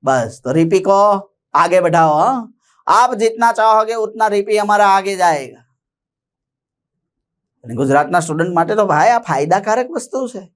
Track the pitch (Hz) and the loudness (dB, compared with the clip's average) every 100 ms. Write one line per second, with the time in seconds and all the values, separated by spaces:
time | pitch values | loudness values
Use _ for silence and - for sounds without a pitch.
0 | 135 131 113 - - 151 165 190 - 196 | 0 -2 -2 -8 -4 -2 0 0 2 2
1 | 202 196 196 _ _ - 170 180 175 170 | 2 0 -4 _ _ 0 2 2 2 2
2 | 160 151 202 262 220 _ _ _ - 202 | 2 2 0 -2 -8 _ _ _ 0 2
3 | 247 240 226 226 233 226 220 220 220 226 | 2 0 -2 0 0 2 2 2 0 -4
4 | 214 220 220 202 202 214 208 208 202 196 | -6 -2 -2 0 -2 -2 0 2 4 2
5 | 190 190 180 156 131 - _ _ _ _ | 0 0 0 0 -6 -18 _ _ _ _
6 | _ _ _ _ _ _ _ _ _ _ | _ _ _ _ _ _ _ _ _ _
7 | _ _ _ _ _ _ - 113 135 143 | _ _ _ _ _ _ -14 -6 0 0
8 | 147 175 165 156 175 175 165 214 202 151 | 2 -2 -2 -4 -2 -2 -2 0 0 2
9 | 190 233 233 143 156 185 196 226 254 330 | 2 0 -2 -4 0 -2 0 -4 -4 -8
10 | 233 262 254 220 185 | -8 -8 -8 -10 -18